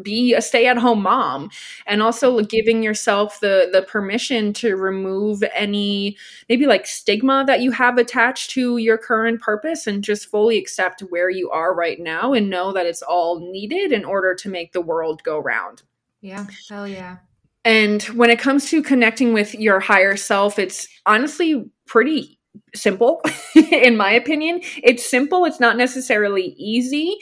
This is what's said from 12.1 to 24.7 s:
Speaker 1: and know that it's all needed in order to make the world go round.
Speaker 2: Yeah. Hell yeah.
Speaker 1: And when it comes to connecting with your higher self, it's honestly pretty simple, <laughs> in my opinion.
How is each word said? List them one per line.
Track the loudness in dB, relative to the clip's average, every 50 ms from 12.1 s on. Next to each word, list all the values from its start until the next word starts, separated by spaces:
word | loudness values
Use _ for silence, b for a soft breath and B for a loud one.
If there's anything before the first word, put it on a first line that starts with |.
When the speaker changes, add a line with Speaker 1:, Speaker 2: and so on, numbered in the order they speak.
| -6 -4 -2 0 0
Speaker 1:
and | 0 0 0
know | -2 -4 -4 -4 -4
that | -2 -2
it's | -4 -4 -6
all | -4 -2 0 0 0 0 -2 -4 -6 -12
needed | -12 -10 -8 -6 -4 -4 -2 0 -2
in | -2 -2
order | -2 -4 -2 0 0 -2
to | -2 -6 -10
make | -10 -10 -10 -8 -6
the | -6
world | -4 -4 -4 -4 -4 -4 -6 -6 -6
go | -6 -6 -4
round. | -4 -4 -4 -4 -6 -8 -12 -20 _ _ _ _ _ _ _ _
Speaker 2:
Yeah. | -18 -16 -14 -14 -14 -14 -16 -20 -20 -18
Hell | -14 -14 -12 -12
yeah. | -12 -12 -14 -16 -18 -20 _ _ _ _ _ _ _ _ 0
Speaker 1:
And | 2 4 4 4 2 0 -2 -4
when | -4 0 4 4 4
it | 4 4
comes | 2 0 0 0 0 0
to | 0 0
connecting | 2 2 2 4 4 2 2 2 2 2 2
with | 2 0 -2 -2
your | -2 2 2 2 2
higher | 4 4 4 4 4 4 2
self, | -2 -2 0 0 2 2 0 0 -2
it's | -4 -4 -4 -8 -12 b b b b
honestly | 2 2 2 2 -2 -2 -2 0 0 0 -2 -4 -10 _ _ _
pretty | -2 2 2 2 2 0 -4 -4 -8 _ _ _ _ _ -20 _ _ -8
simple, | -2 -2 0 0 2 2 2 2 0 -2 -6 -6 -6
<laughs> | -2 4 6
in | 6 6 6 6 6 6 6 6 4
my | 2 4
opinion. | 2 2 2 0 -4 -2 -2 -2 -4 -4 B B